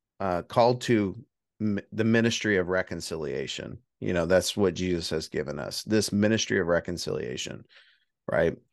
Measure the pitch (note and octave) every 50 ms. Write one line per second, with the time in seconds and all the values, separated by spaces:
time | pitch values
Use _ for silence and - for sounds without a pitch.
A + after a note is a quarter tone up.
0 | _ _ _ - G2 F#2+ F2+ E2+ E2+ - - B2+ A#2 B2 B2+ B2 - - B2 A2
1 | G2+ F#2+ F2+ A2+ - - _ _ _ _ _ - A2 G#2+ G2+ G2+ - _ - G#2+
2 | A2 A2 A2+ A#2 A2+ A#2 A2+ - - G#2+ G#2 F#2 F2+ F2 F#2 F#2 F#2 - F2+ E2+
3 | E2 - E2+ D#2+ D2+ C#2 C2 C#2 C#2 - - - - - - - _ _ _ _
4 | - G#2 F#2 F2 E2+ D#2+ F#2 F#2 F2 - - G#2 G2+ F#2 E2+ F#2 F#2 F#2 F2+ E2+
5 | E2 - E2+ D#2+ D#2+ - - D#2 D2 C2+ C#2+ C#2+ C#2 - - - - - G#2+ A2
6 | G2+ - - G2+ G#2 G#2+ A2 G#2+ - - G#2+ G2 F2+ E2 E2+ E2 - - F2 E2+
7 | - - - D2+ D2 A#1+ B1+ - - - - - - _ _ - - _ _ _
8 | _ _ _ _ _ - - C2+ E2 E2 - - _ _